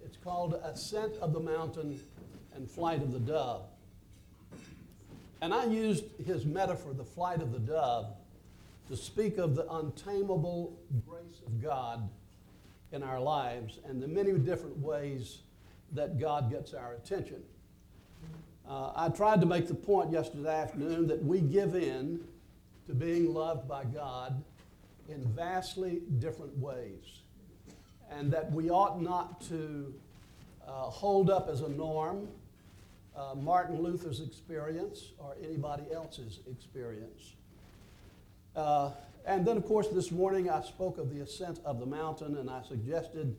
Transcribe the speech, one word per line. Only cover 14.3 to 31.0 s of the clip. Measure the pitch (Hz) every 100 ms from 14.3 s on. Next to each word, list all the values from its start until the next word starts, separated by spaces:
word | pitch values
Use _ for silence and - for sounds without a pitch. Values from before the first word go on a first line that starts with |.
| 185
different | 139 175 151 143
ways | 147 147 143 135 113 - - - - - -
that | 147 143 123
God | 151 147 123
gets | 139 -
our | 135 120
attention. | 120 - 190 - - - - - - - - - - 160 - - - -
Uh, | 139 135
I | - 165
tried | - 214 214
to | 175
make | 175 -
the |
point | 143 - 202 165
yesterday | 160 143 143 147
afternoon | 160 - - 147 165 160
that | 151
we | 139 185
give | 151 180 202
in | 180 156 131 139 170 - - - - - - -
to |
being | 131 165 170 165
loved | 165 160 156 135
by | 139
God | 135 147 139 127 127 135 151 - - - - - -
in | 151 123
vastly | 110 170 185 185 - 185 170 - 135
different | 151 156 143 143
ways, | 135 127 117 92 - - - - - - - - - - -
and | 147 143
that | 160 -
we | 147 165
ought | 175 202 185
not | 170 180 175 - -
to, | 165 156 147 139 127 - - - - - - -
uh, | 135 131
hold | -